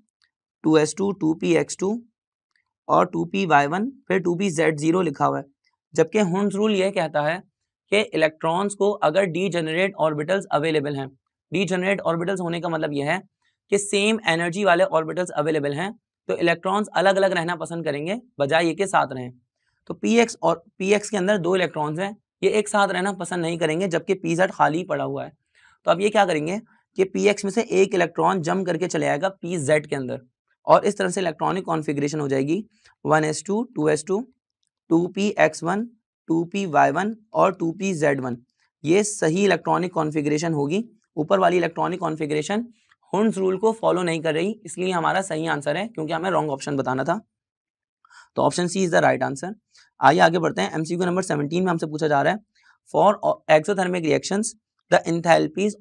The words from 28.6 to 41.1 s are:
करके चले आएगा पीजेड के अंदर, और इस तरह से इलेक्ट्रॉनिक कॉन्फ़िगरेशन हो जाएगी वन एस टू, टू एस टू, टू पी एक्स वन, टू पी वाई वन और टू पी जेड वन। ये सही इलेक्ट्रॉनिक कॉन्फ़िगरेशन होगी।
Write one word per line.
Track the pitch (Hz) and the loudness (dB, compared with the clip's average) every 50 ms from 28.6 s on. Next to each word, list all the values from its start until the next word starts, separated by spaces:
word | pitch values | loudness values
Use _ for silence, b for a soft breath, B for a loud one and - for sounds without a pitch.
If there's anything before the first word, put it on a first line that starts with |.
| 190 | 0
करके | 175 175 156 180 | -2 -2 -2 -2
चले | 175 - 160 143 | -2 -2 -2 -2
आएगा | 143 143 143 175 190 | -2 -2 -2 -2 -4
पीजेड | 196 - - 170 180 175 139 131 151 151 151 | -6 -6 -8 -6 -4 -2 0 2 2 2 0
के | 151 156 | -2 -6
अंदर, | 139 131 123 123 123 123 _ _ _ _ _ _ _ _ | -6 -6 -6 -8 -10 -12 _ _ _ _ _ _ _ _
और | - 156 180 - | -4 -4 -2 -2
इस | 208 202 | -2 -4
तरह | - 196 185 | -4 -4 -4
से | 180 196 | -4 -4
इलेक्ट्रॉनिक | 185 170 156 - 160 151 165 190 185 | -6 -6 -6 -6 -6 -6 -4 -6 -6
कॉन्फ़िगरेशन | 180 165 160 147 151 147 143 143 147 147 156 | -6 -6 -6 -6 -6 -6 -4 -6 -6 -4 -6
हो | 147 | -4
जाएगी | 139 135 135 135 143 165 208 220 b b b b b b _ - | -4 -2 -2 -2 -2 -4 -6 -6 b b b b b b _ -4
वन | 143 151 156 151 | 0 0 0 0
एस | 156 151 - - | 0 -4 -6 -6
टू, | - 196 220 240 | -4 -4 -4 -4
टू | - - - 151 156 | -6 -4 -2 0 0
एस | 156 151 - | 0 0 -2
टू, | - 185 214 262 - _ _ _ _ _ _ _ _ _ _ _ - | -4 -4 -4 -4 -8 _ _ _ _ _ _ _ _ _ _ _ 0
टू | 165 165 175 | 0 0 0
पी | 180 190 196 202 208 - - | 0 -2 -2 -2 0 2 2
एक्स | 156 160 160 - 160 | 2 2 0 -2 -4
वन, | 165 185 208 233 240 - _ _ _ _ _ _ - | -4 -2 -2 -4 -8 -12 _ _ _ _ _ _ -2
टू | 165 165 175 | -2 0 -2
पी | 170 - 202 196 | -2 -4 -6 -4
वाई | 175 143 143 139 139 | 0 4 4 4 4
वन | 139 165 190 214 226 - _ _ - | 4 0 -2 -2 -4 -8 _ _ 0
और | - 165 190 190 | 2 2 2 2
टू | - 170 165 | 0 -4 -4
पी | 165 - 196 196 185 | -4 -2 -2 -2 0
जेड | 151 151 147 143 135 | 0 2 0 0 0
वन। | 131 127 120 120 123 _ _ _ _ _ _ _ - | -2 -6 -6 -8 -10 _ _ _ _ _ _ _ 0
ये | 143 170 202 208 | 2 2 2 2
सही | 208 - - - 160 156 185 208 | 0 -2 -2 0 0 2 2 4
इलेक्ट्रॉनिक | 196 175 165 - 170 160 160 180 180 180 | 2 2 2 0 0 -2 0 -2 -2 -2
कॉन्फ़िगरेशन | 175 156 151 151 160 143 147 151 151 170 170 160 | -4 -4 -2 -2 -2 0 0 0 0 0 -2 -2
होगी। | 143 139 139 165 208 233 - _ _ _ _ | -2 -2 -2 -2 -4 -4 -6 _ _ _ _